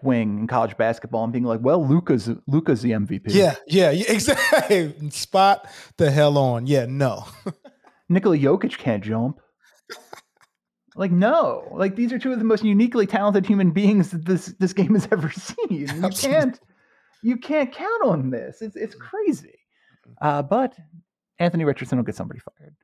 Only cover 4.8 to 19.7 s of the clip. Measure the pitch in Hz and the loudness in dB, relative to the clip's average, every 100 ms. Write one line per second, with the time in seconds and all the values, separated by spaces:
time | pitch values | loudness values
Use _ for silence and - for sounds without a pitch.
4.8 | 156 147 147 - - 190 196 196 - - | 0 -6 -12 -10 -2 2 4 2 -4 -20
5.8 | - - 151 139 147 143 131 120 127 139 | -10 0 2 4 4 4 2 0 0 0
6.8 | 120 139 131 92 - - - - - _ | 0 -2 -2 -2 -12 -14 -14 -14 -18 _
7.8 | _ _ - 185 196 151 135 - - - | _ _ -2 0 2 2 2 2 -2 -4
8.8 | 127 104 104 113 127 - _ _ _ _ | -4 -4 -2 -4 -4 -6 _ _ _ _
9.8 | - - _ - - _ _ _ _ _ | -20 -20 _ -20 -20 _ _ _ _ _
10.8 | _ - 190 175 214 330 151 - - - | _ -6 0 2 4 2 0 -2 -6 -4
11.8 | 196 196 240 254 262 240 220 214 214 202 | -2 -2 -2 -2 -4 -2 0 2 2 2
12.8 | 240 240 196 208 208 196 196 202 180 165 | 2 2 0 0 2 2 2 4 4 4
13.8 | 202 202 175 165 165 185 - - 185 202 | 4 4 2 -2 -2 -2 -4 -2 -2 0
14.8 | 180 214 - 190 147 - - - 415 156 | 2 2 2 -2 -2 -6 -12 -6 -4 -4
15.8 | 139 151 190 190 269 311 262 - _ _ | -6 -4 -4 -2 0 2 2 -2 _ _
16.8 | _ _ _ _ 226 247 - 302 269 - | _ _ _ _ -2 -2 -2 -2 -2 -4
17.8 | 381 453 269 156 131 120 - - 220 - | -6 -2 0 0 -2 -4 -8 -12 -12 -10
18.8 | 220 - - 415 403 226 - _ _ | -10 -12 -12 -4 -2 -2 -6 _ _